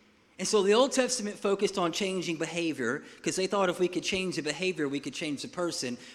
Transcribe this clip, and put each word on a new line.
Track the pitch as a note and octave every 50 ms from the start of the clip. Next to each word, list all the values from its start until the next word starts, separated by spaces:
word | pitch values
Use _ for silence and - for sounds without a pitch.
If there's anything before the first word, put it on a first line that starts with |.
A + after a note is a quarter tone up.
| _ _ _ _ _ _ _
And | - F#3 -
so | G#3+ G#3+ F#3+
the | G3+ G#3
Old | A#3+ C4+ C4
Testament | - C4 B3 - - - G3+ G#3 F#3+ -
focused | - G3+ G3 G3 G#3 F#3+ - G3+
on | F3 E3
changing | D#3 - G3+ F#3+ F#3+ F#3 D#3 F3 E3 D3
behavior | E3 D#3+ E3+ E3+ E3+ D#3+ C#3+ C3+ A#2 A2+ C3 D3+ - - - -
'cause | - E3 -
they | F#3 F#3+
thought | F#3 G#3 G3+ F#3+ F3+
if | - -
we | F3+
could | F3 - D#3+
change | - - G3+ F#3+ F#3 F3+ C#3+
the | D#3+
behavior, | D3 D3+ C#3+ D#3 F#3 F#3 E3+ D#3 D3 C3+
we | C#3 C#3
could | C#3 C#3+ B2+
change | - F3 D3+ C#3+ A#2+
the | - -
person. | - F3+ F3 E3 C#3+ - C#3 B2 B2 - - -